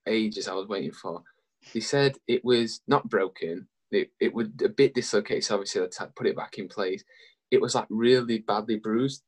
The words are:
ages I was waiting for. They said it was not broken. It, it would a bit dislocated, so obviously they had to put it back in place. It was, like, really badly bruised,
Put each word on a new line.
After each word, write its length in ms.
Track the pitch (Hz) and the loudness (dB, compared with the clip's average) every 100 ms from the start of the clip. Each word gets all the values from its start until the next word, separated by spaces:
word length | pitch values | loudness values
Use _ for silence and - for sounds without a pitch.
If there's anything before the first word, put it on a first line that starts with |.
| - | -2
ages 400 | 110 110 104 101 | 0 0 -2 -6
I 60 | |
was 140 | 95 101 | -6 -4
waiting 240 | 98 78 | -6 -6
for. 320 | - 95 85 - _ _ _ - | -8 -10 -10 -14 _ _ _ -8
They 60 | 117 | -6
said 380 | - 143 139 139 - | 0 2 2 0 -2
it 160 | 123 120 | 0 4
was 360 | 120 113 - - | 2 2 -4 0
not 220 | 143 113 | 0 2
broken. 580 | 104 95 - 82 87 - _ _ | 0 0 -2 -6 -6 -10 _ _
It, 200 | 101 - _ | -2 -2 _
it 140 | - | -2
would 280 | 117 110 - | 0 -4 0
a 60 | 135 | -2
bit 240 | 110 135 | 4 4
dislocated, 500 | 127 120 104 107 92 | 4 0 -2 0 -4
so 120 | - 104 | 0 -2
obviously 240 | 98 101 | -2 -2
they 40 | 90 | -2
had 60 | - 92 | -4 -12
to 40 | - | -2
put 120 | - | -2
it 80 | - | -2
back 220 | 85 - | -8 -10
in 80 | 92 | -10
place. 360 | - 95 98 - - - _ _ | -6 -4 -4 -10 -20 -20 _ _
It 100 | 131 | 2
was, 140 | 120 123 | 2 0
like, 120 | 113 | -2
really 500 | 110 120 127 120 113 | 2 6 6 4 -2
badly 380 | 110 104 107 107 | 0 -2 0 -4
bruised, 460 | 107 110 135 135 | 0 0 0 -4